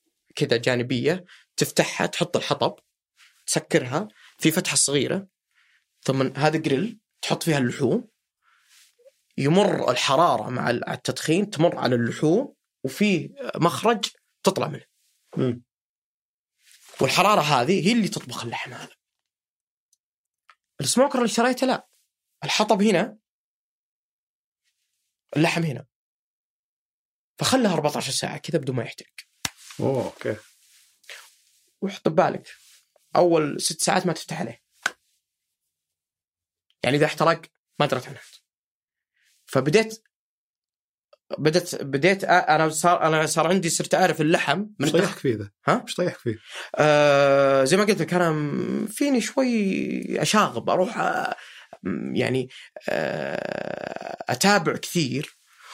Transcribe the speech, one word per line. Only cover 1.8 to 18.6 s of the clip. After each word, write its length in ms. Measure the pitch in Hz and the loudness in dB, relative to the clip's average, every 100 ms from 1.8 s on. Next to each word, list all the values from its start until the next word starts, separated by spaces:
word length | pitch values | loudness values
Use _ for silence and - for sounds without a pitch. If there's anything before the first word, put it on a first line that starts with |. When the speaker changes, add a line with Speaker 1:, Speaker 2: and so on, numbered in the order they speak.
| - - 170 | 0 0 -4
Speaker 1:
تحط 300 | - 131 120 | -2 -4 -2
الحطب، 400 | - 143 139 - _ _ _ _ _ _ - | -2 -2 -2 -4 _ _ _ _ _ _ -6
تسكرها، 600 | 160 - 160 123 147 214 _ - - | -6 0 -2 0 -6 -6 _ -20 -2
في 120 | 156 | 0
فتحة 260 | 160 - 143 | 0 0 0
صغيرة، 520 | - 143 123 196 196 _ _ _ _ _ _ _ | 0 0 0 -4 -6 _ _ _ _ _ _ _
ثم 340 | - 135 135 135 | -2 0 -2 0
هذا 220 | 156 156 | 0 0
جريل، 420 | 151 135 214 - _ _ | 0 -2 -2 -8 _ _
تحط 200 | - - | -6 -4
فيها 160 | 170 143 | 0 0
اللحوم، 500 | 123 101 131 202 - _ _ _ _ _ _ _ _ _ _ _ _ - | 0 0 0 -2 -4 _ _ _ _ _ _ _ _ _ _ _ _ -2
يمر 520 | 139 180 202 156 - | 2 4 4 2 0
الحرارة 600 | 123 - 139 170 117 110 | 0 2 4 4 2 -2
مع 200 | 123 135 | -4 -2
ال-، 180 | 120 - | -2 -4
التدخين، 640 | - - - - 165 208 | -8 -6 -4 0 0 0
تمر 280 | - 170 170 | 2 2 2
على 160 | 131 | 0
اللحوم، 600 | 123 117 120 156 196 277 - _ _ | 2 0 0 2 2 0 -10 _ _
وفي 500 | 135 - 208 170 143 - - - | -8 0 2 0 -2 -12 -10 0
مخرج 480 | 170 135 220 233 - - _ _ | 0 2 0 0 -2 -10 _ _
تطلع 260 | - - - | 0 0 -2
منه. 160 | - - _ _ _ _ - | -6 -16 _ _ _ _ -4
Speaker 2:
مم. 260 | 131 120 - _ _ _ _ _ _ _ _ _ _ _ - - | -2 -4 -10 _ _ _ _ _ _ _ _ _ _ _ -10 -2
Speaker 1:
والحرارة 400 | 135 - 190 202 | 2 4 4 4
هذه 480 | 147 135 127 190 160 | 4 2 2 2 2
هي 40 | |
اللي 160 | 240 185 | 2 0
تطبخ 360 | - - - | -4 -10 -12
اللحم 280 | 120 113 | -10 -10